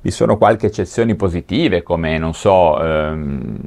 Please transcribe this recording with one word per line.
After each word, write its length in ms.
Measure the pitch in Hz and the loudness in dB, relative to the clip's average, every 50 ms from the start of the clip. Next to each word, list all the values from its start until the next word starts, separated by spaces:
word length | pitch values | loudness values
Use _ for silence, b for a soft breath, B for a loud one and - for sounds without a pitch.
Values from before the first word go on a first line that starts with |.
Vi 100 | - - | -4 -6
sono 280 | - - 131 117 110 104 | -2 0 2 2 2 4
qualche 300 | - 104 113 107 - 104 | 4 4 4 2 0 -4
eccezioni 460 | - - 95 - - - 113 113 110 | -2 -2 -8 -6 -2 -2 0 0 0
positive, 680 | 80 98 95 85 90 80 _ - 123 170 151 92 87 - | 0 -2 -2 -2 -4 -6 _ -2 0 0 0 0 0 -2
come, 340 | - 87 82 82 80 80 | -2 -2 -2 0 -2 -2
non 160 | 80 82 82 82 | -2 -2 -4 -4
so, 500 | - - 104 98 92 90 82 76 - 78 | 0 2 4 4 6 6 4 4 2 0
ehm, 760 | 82 80 78 76 76 78 80 76 71 69 67 58 58 55 50 - | 0 0 0 0 -2 -4 -6 -6 -6 -6 -6 -6 -8 -10 -10 -10